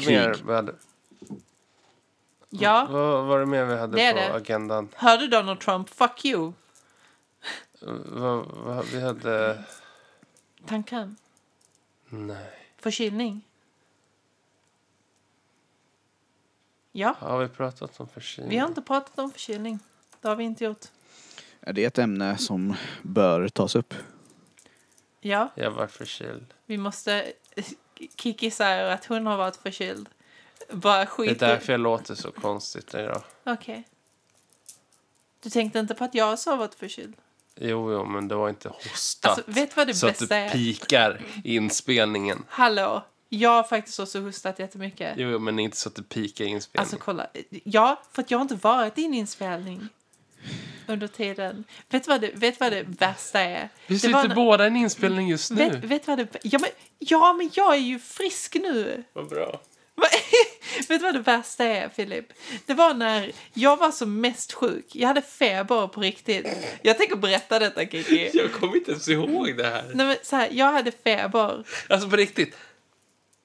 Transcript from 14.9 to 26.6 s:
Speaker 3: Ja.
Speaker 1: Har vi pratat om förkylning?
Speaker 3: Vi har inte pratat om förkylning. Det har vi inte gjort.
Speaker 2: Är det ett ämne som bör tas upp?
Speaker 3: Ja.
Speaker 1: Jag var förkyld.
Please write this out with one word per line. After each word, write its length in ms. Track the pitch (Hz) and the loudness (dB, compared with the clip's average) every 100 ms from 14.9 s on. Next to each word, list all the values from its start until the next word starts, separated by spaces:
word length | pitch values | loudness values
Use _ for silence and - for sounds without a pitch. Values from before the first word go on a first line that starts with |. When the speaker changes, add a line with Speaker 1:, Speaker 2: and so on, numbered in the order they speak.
| _ _ _ _ _ _ _ _ _ _ _ _ _ _ _ _ _ _ _ _ | _ _ _ _ _ _ _ _ _ _ _ _ _ _ _ _ _ _ _ _
Speaker 3:
Ja. 240 | 190 208 247 | -4 -2 -2
Speaker 1:
Har 200 | - 127 | -4 -2
vi 80 | 127 | -4
pratat 520 | - 131 127 123 - | -4 -8 -8 -14 -14
om 80 | 120 | -18
förkylning? 400 | 117 - - - | -16 -16 -12 -4
Speaker 3:
Vi 80 | 226 | -2
har 100 | 311 | -2
inte 140 | 320 | -4
pratat 380 | - 269 269 - | -4 -4 -4 -8
om 120 | 269 | -10
förkylning. 480 | - - 208 226 214 - _ _ _ | -10 -10 -8 -8 -10 -14 _ _ _
Det 60 | 214 | -4
har 80 | 214 | -4
vi 80 | |
inte 200 | 226 226 | -4 -4
gjort. 220 | 220 214 - _ _ - - - - _ | -6 -6 -14 _ _ -20 -20 -20 -20 _
Speaker 2:
Är 120 | - | -8
det 120 | 101 117 | -2 0
ett 120 | - | 0
ämne 400 | 117 98 98 104 | 0 0 -2 -2
som 380 | - 95 95 101 - - | -4 -2 -4 -4 -8 -12
bör 460 | - 101 95 87 98 | -2 2 4 4 0
tas 280 | - 107 117 | 0 0 0
upp? 180 | - - - - _ _ _ _ _ _ _ _ _ _ | -2 -10 -18 -20 _ _ _ _ _ _ _ _ _ _
Speaker 3:
Ja. 300 | 202 202 262 - | -2 0 -2 -2
Speaker 1:
Jag 160 | 113 | -4
var 160 | 110 107 | -2 -6
förkyld. 580 | - - - - 120 120 _ | -8 -14 -12 -12 -14 -18 _